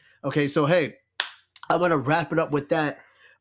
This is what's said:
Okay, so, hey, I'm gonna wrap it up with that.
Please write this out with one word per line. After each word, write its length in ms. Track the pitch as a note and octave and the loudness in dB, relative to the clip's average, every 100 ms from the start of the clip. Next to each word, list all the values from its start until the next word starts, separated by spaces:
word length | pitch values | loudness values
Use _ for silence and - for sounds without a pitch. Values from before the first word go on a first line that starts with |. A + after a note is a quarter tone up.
| _ _ | _ _
Okay, 260 | C#3 D3+ C#3+ | -4 -2 0
so, 180 | D#3+ C#3+ | 0 2
hey, 300 | F3+ C3 - _ - - - _ - - | 2 0 -8 _ -8 -8 -8 _ -16 -2
I'm 120 | E3 | 0
gonna 180 | F3 D#3 | 2 0
wrap 340 | B2 E3 D#3 | 2 -2 0
it 60 | D#3+ | -2
up 140 | D3 | 0
with 160 | C#3+ C#3+ | -2 -2
that. 320 | D#3+ D3+ - - _ - _ | -2 -2 -4 -16 _ -20 _